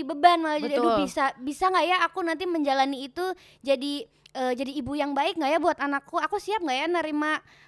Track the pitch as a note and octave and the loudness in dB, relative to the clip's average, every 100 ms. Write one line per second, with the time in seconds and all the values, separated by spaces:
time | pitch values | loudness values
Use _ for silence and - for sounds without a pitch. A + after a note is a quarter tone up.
0 | C#4 D4+ E4+ E4+ D#4 D4+ - C#4 A#3 A3 | -6 4 6 6 2 -2 -2 2 2 2
1 | C#4 - C4+ - B3+ D4 F#4 F#4 D#4+ F4+ | 0 0 -2 -2 -8 0 2 2 2 2
2 | E4+ - E4+ D#4+ F#4 E4 C#4 C4+ C4+ C4+ | 0 -2 -4 -2 -2 0 2 2 2 0
3 | C4+ D#4+ F#4 F4+ - - C4 C4+ C#4+ C#4+ | -8 -6 -4 -6 -12 -8 -2 0 0 -6
4 | - _ - C4 B3+ B3 C4 C#4 B3 D4 | -8 _ -14 -4 -2 -2 -4 -6 -6 -4
5 | C#4+ C#4 D#4 F4 C#4 D#4+ D#4+ D4+ C#4+ C#4+ | -2 0 -2 0 0 2 2 0 0 -4
6 | - E4+ D#4 G4+ F4+ G#4+ E4 B3+ D#4+ F4 | -4 -4 -2 -4 -4 -4 -2 -2 0 -2
7 | D#4 D4 D4+ D#4 - - | -2 -2 -2 -2 -6 -20